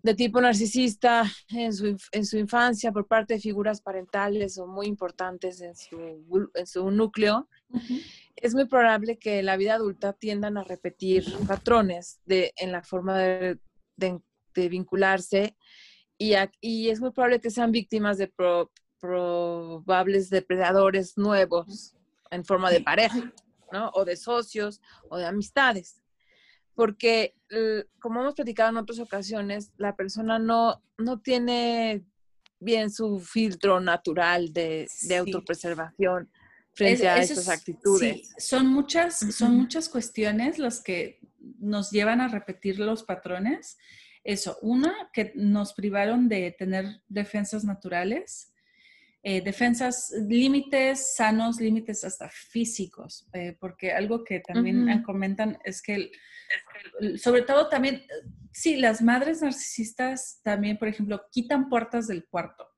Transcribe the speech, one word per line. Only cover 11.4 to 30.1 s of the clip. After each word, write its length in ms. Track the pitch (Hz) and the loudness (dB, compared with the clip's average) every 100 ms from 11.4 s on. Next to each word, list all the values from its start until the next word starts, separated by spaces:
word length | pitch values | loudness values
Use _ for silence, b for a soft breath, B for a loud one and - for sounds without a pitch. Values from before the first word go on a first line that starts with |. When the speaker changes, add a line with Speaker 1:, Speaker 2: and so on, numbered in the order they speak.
| 202 | -4
Speaker 1:
patrones 720 | 196 - 233 196 175 - - - | -2 4 4 4 -2 -12 -20 0
de, 260 | 190 175 - | 2 2 -2
en 160 | 185 | -6
la 100 | 175 | -6
forma 340 | - 185 185 190 | -6 -6 -2 0
de, 420 | 185 185 185 170 - _ _ - | 2 0 -4 -6 -12 _ _ -4
de, 240 | 185 175 _ _ _ - | -4 -4 _ _ _ -2
de 140 | 180 | -2
vincularse 840 | 180 180 185 190 190 185 196 208 _ b b b b b _ | -2 -4 2 2 2 2 0 0 _ b b b b b _
y 160 | 214 | 2
a-, 180 | 202 196 _ | 4 2 _
y 300 | 226 226 226 | -4 0 0
es 100 | 220 | 0
muy 120 | 254 | -2
probable 280 | 254 247 240 | 2 2 2
que 100 | 233 | 0
sean 220 | 226 233 | 0 2
víctimas 460 | 226 196 220 208 196 | 2 0 0 0 0
de 100 | 190 | -4
pro-, 440 | - 180 175 170 _ _ _ | 0 2 2 -2 _ _ _
probables 1300 | 180 180 175 175 170 170 165 165 185 185 185 196 185 | -4 -2 0 -2 -2 -6 -10 -10 0 2 4 2 2
depredadores 880 | 190 - 185 180 190 196 190 180 - | -2 0 0 4 6 6 4 -2 -2
nuevos 800 | 208 202 185 170 170 202 - _ _ _ _ | 2 4 4 0 -2 -16 -18 _ _ _ _
en 140 | 180 | -10
forma 260 | 170 185 185 | 0 2 4
de 60 | 170 | 4
Speaker 2:
Sí. 40 | |
Speaker 1:
pareja, 500 | - 175 226 240 233 - _ _ _ | 4 4 4 0 -8 -16 _ _ _
¿no? 180 | 190 220 | -8 -2
O 100 | 190 | -2
de 140 | 185 175 | -2 -4
socios 640 | - 240 226 214 208 208 b b - | -2 -4 -2 -6 -6 -8 b b -12
o 80 | 170 | -8
de 80 | 170 | -4
amistades. 760 | 202 202 - 262 202 - _ _ _ b b b b _ - | -4 -2 2 2 2 -8 _ _ _ b b b b _ 0
Porque, 600 | 226 208 233 226 214 _ _ | 0 2 2 2 0 _ _
eh, 360 | 214 220 214 - _ | -2 0 -2 -6 _
como 220 | 233 233 | -6 -2
hemos 120 | 269 | -4
platicado 380 | 294 240 220 226 | -4 -6 2 2
en 60 | 226 | 2
otras 200 | 220 233 | -6 -10
ocasiones, 720 | 233 196 196 220 202 208 208 _ | -8 -8 -6 -6 -6 -6 -10 _
la 180 | 202 202 | -6 -4
persona 440 | 190 | -8